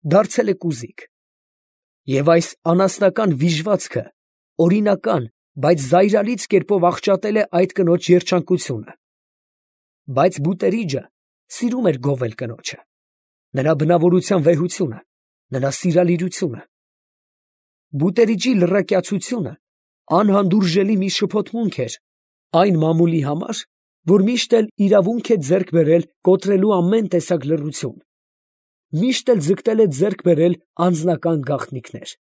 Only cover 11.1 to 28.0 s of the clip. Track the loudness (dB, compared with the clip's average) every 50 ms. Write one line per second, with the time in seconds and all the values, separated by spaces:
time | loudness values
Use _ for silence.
11.1 | _ _ _ _ _ _ _ _ -8 -4 -4 -2 -2 0 0 0 0 0 -2 -4
12.1 | -2 -2 -4 -8 -8 -10 -12 -12 -12 -12 -14 -14 -14 -14 _ _ _ _ _ _
13.1 | _ _ _ _ _ _ _ _ -6 -2 0 0 0 0 2 0 2 2 4 4
14.1 | 2 2 2 0 0 2 2 2 2 2 -2 -4 -4 -4 -4 -6 -6 -12 _ _
15.1 | _ _ _ _ _ _ _ _ -6 -4 -4 -2 -4 -2 -2 2 2 2 2 2
16.1 | 0 0 -2 -6 -4 -4 -6 -6 -6 -10 -16 _ _ _ _ _ _ _ _ _
17.1 | _ _ _ _ _ _ _ _ _ _ _ _ _ _ _ _ -4 -2 -2 0
18.1 | 2 2 2 2 2 -2 0 0 2 2 2 2 2 0 0 0 -2 -2 -2 -2
19.1 | -6 -6 -4 -4 -6 -6 -6 -8 -10 _ _ _ _ _ _ _ _ _ _ _
20.1 | 0 2 2 4 2 2 2 2 2 2 0 2 0 0 0 2 0 0 -2 -2
21.1 | -2 -4 -4 -2 -2 -4 -6 -4 -6 -4 -4 -4 -4 -6 -8 -8 -8 _ _ _
22.1 | _ _ _ _ _ _ _ _ 2 2 4 4 2 2 2 2 2 2 2 2
23.1 | 2 0 -2 -2 -4 -6 -6 -8 -10 -10 -12 _ _ _ _ _ _ _ _ 2
24.1 | 4 4 4 2 0 -2 0 0 2 0 0 -2 _ -2 2 4 4 4 4 2
25.1 | -2 -4 0 0 0 0 2 0 0 0 0 0 0 0 2 4 2 2 0 _
26.1 | _ _ _ 2 2 2 2 0 0 2 2 2 2 2 2 2 0 0 0 0
27.1 | -2 -4 -2 -2 -4 -4 -2 -2 -4 -4 -4 -6 -8 -6 -8 -8 -10 -14